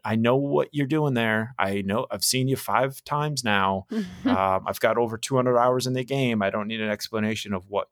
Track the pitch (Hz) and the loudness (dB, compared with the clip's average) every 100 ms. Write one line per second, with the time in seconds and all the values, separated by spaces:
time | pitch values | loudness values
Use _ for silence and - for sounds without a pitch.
0 | 107 113 117 135 143 147 135 143 135 156 | -2 2 4 2 2 0 0 -2 0 2
1 | 147 120 113 110 113 - 98 101 98 110 | 2 2 2 0 0 -2 -2 -2 -2 -2
2 | 127 101 - 127 131 123 - 107 135 135 | -2 -4 -2 0 0 -2 0 0 0 -4
3 | - 147 151 135 117 101 95 95 - 220 | -6 -2 -2 -2 0 2 2 0 -4 -6
4 | 180 185 - 95 95 95 - 98 117 113 | -6 -6 -2 2 2 2 -2 0 0 2
5 | 117 113 - 131 127 120 127 127 127 127 | 0 -2 -2 0 4 4 4 2 0 -4
6 | 120 139 127 110 98 107 104 110 107 104 | -2 0 0 2 0 0 -4 -4 -2 -4
7 | - 110 107 110 101 95 98 101 - | -4 -2 -2 -2 -4 -6 -2 -4 -4